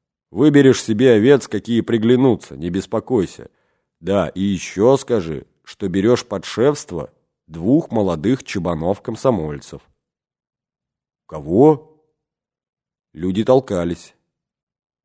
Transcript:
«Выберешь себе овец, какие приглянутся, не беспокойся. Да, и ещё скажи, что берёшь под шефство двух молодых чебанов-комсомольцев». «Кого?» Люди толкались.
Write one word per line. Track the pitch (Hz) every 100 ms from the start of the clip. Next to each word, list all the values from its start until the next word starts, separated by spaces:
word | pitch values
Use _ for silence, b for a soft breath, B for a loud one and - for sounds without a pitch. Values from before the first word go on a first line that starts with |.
| _ _ _
«Выберешь | 92 151 143 135 120
себе | - 107 131
овец, | 113 113 143 -
какие | 104 - 117
приглянутся, | - 113 113 123 131 104 - 69
не | 82
беспокойся. | 90 - 113 - 127 85 - 62 _ _ _ _ _
Да, | 82 98 80
и | 87
ещё | 98 92 - - 110 135
скажи, | - 117 82 73 - _
что | - - 98
берёшь | 92 101 123 -
под | 98 -
шефство | - 127 143 - 87 69 _ _ _ _
двух | 80 87 143 -
молодых | 113 98 85 82 131
чебанов-комсомольцев». | - 101 85 82 82 101 - 110 135 110 76 71 - - _ _ _ _ _ _ _ _ _ _ _ _ _ _ _
«Кого?» | 80 73 92 147 151 - _ _ _ _ _ _ _ _ _ _ _ _
Люди | 76 90 95
толкались. | 110 131 135 98 85 87 - _ _ _ _ _ _ _ _ _